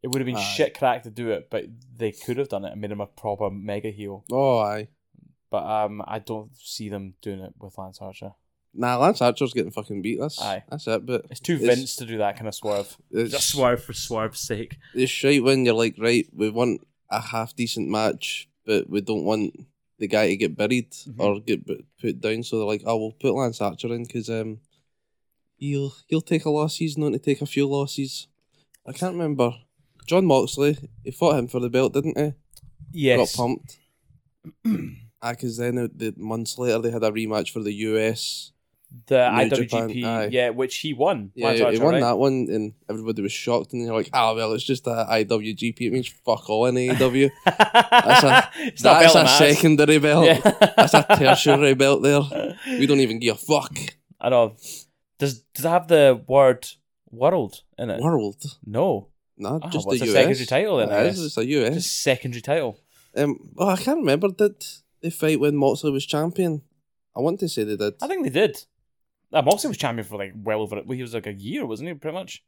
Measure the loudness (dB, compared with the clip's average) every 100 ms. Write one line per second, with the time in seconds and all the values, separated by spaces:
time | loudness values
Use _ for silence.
0 | -4 -4 -4 -4 -6 -2 -2 0 -2 -2
1 | -8 -10 -6 -6 -6 -10 -10 -20 _ -8
2 | -6 -6 -8 -6 -4 -6 -8 -10 -10 -10
3 | -12 _ -8 -6 -6 -6 -10 -8 -8 -10
4 | -12 -14 -6 0 2 2 0 -4 -10 _
5 | _ _ _ _ _ -6 -4 -4 -4 -6
6 | -10 -12 -10 -12 -12 _ -16 -12 -10 -10
7 | -12 -14 -12 -12 -14 -18 -20 -16 -18 -16
8 | -18 -16 -18 _ _ _ _ -6 -2 2
9 | 2 4 0 0 -4 -2 -6 -8 -10 -8
10 | -6 -6 -6 -8 -8 -8 _ -12 -4 -4
11 | -4 -6 -6 -12 -4 0 2 2 -2 -10
12 | -8 -2 -2 -4 -10 -8 -4 -4 -4 -14
13 | _ -4 -4 -2 -2 0 0 0 -4 -12
14 | -6 -6 -6 -8 -8 -8 -8 -16 _ -2
15 | -2 0 2 2 2 2 2 2 0 0
16 | 0 0 -2 -4 -4 0 -2 -2 _ _
17 | _ -8 -6 -8 -8 -8 -8 -6 -4 -2
18 | -2 -2 -8 -10 -14 _ -2 -2 -2 -6
19 | -4 -4 -2 -2 -2 -8 -20 _ _ _
20 | -2 0 2 0 -4 -2 -2 -2 -4 -16
21 | -20 -4 -2 -2 -4 -6 -6 -12 -12 _
22 | -8 -4 -4 -6 -4 -4 -4 -4 -4 -4
23 | -4 -4 -2 -2 -4 -4 -6 -6 -8 -8
24 | -8 -10 -8 -8 -8 -12 _ _ _ _
25 | _ _ _ _ _ _ -6 -4 -6 -10
26 | _ -4 0 -2 0 -2 -2 -4 -6 -2
27 | -2 -2 -2 -2 -2 -2 -2 -2 -4 -6
28 | -8 -10 -16 _ _ _ _ _ -18 -8
29 | -6 -4 -4 0 0 -2 _ _ _ _
30 | 0 2 4 4 2 0 0 0 -8 -14
31 | -14 0 2 2 -2 -4 -2 2 2 0
32 | -4 -2 -4 -6 _ -20 -20 _ -16 -2
33 | 2 4 2 0 -2 -4 -10 -20 _ _
34 | _ _ _ _ -20 _ -4 -4 -6 -14
35 | -20 _ -10 -6 -8 -4 -4 -2 -6 -6
36 | -8 -8 -8 -6 -8 -4 0 0 0 0
37 | -2 -2 -2 -4 -4 -6 -6 -4 -2 0
38 | 0 -2 -6 -10 -14 _ _ _ _ -20
39 | _ 2 4 2 2 0 0 -2 -2 -4
40 | -4 -2 -2 0 -2 -2 -4 -4 -8 -2
41 | 0 0 -8 -4 -2 2 2 4 2 2
42 | 2 2 2 0 -2 -2 -4 -10 -12 -8
43 | -6 -4 -4 -6 -2 -2 -2 -8 -4 -4
44 | -2 0 0 0 -2 -4 -2 -4 -2 -4
45 | 0 0 0 -2 -2 -6 -6 -4 -4 -4
46 | -6 -8 -2 -2 0 0 2 0 0 2
47 | 2 4 2 2 -2 4 6 6 6 6
48 | 8 6 8 6 4 -6 -10 2 6 8
49 | 10 8 6 6 6 6 6 6 6 6
50 | 6 6 6 6 4 6 4 6 8 6
51 | 6 4 6 4 6 6 6 6 4 6
52 | 4 4 2 -4 -8 -8 -6 0 2 4
53 | 2 0 -2 -2 0 0 0 -10 -12 -14
54 | _ _ 2 4 2 -2 -18 -18 -20 _
55 | _ _ -4 -4 _ -6 0 0 6 8
56 | 8 6 2 6 6 4 -6 -20 _ _
57 | _ -2 0 0 -4 -10 _ -10 -6 -2
58 | 0 0 -2 -8 -16 -16 -8 -2 -2 -2
59 | -8 _ _ _ -6 -6 -4 -6 -2 -2
60 | 2 4 4 2 -2 -2 0 0 0 2
61 | 0 0 -6 -4 -2 0 0 0 -4 -2
62 | 0 0 -2 -10 -4 -2 -2 -8 _ _
63 | _ -2 -2 -2 -10 -2 0 0 0 0
64 | 2 2 0 2 0 0 -18 -18 _ _
65 | -8 -2 0 2 2 4 2 2 -2 -4
66 | -2 -2 -2 -2 -2 -4 _ _ _ _
67 | _ -4 -2 -2 -4 -4 -4 -2 -4 -4
68 | -6 -4 -2 0 0 -2 -18 _ _ _
69 | _ _ _ 0 2 0 -2 -4 -6 -6
70 | -8 -10 -10 -10 -4 -4 -4 -8 -8 -10
71 | -8 -10 -10 -12 -8 -8 -8 -8 -10 -10
72 | -10 -10 -12 -18